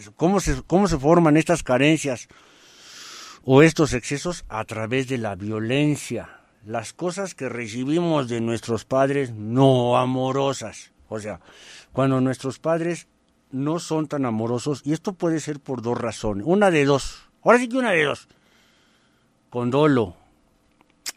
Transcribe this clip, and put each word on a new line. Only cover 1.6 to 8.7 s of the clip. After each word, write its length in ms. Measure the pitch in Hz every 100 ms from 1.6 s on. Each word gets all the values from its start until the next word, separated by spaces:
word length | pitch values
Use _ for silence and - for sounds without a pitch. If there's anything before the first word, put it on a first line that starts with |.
carencias 640 | - 127 147 156 143 117 - - _ _ - - - - - - - -
o 160 | - 131
estos 320 | 160 160 139
excesos? 540 | 123 - 143 180 - -
A 160 | 110
través 420 | 110 110 110 131 127
de 120 | 131
la 160 | 107
violencia. 960 | 92 104 107 110 135 151 143 - 110 - - _ _
Las 300 | 104 117 113
cosas 400 | - 180 180 190
que 160 | - 127
recibimos 760 | 120 113 120 131 165 170 151 123
de 100 | 117
nuestros 460 | 113 117 -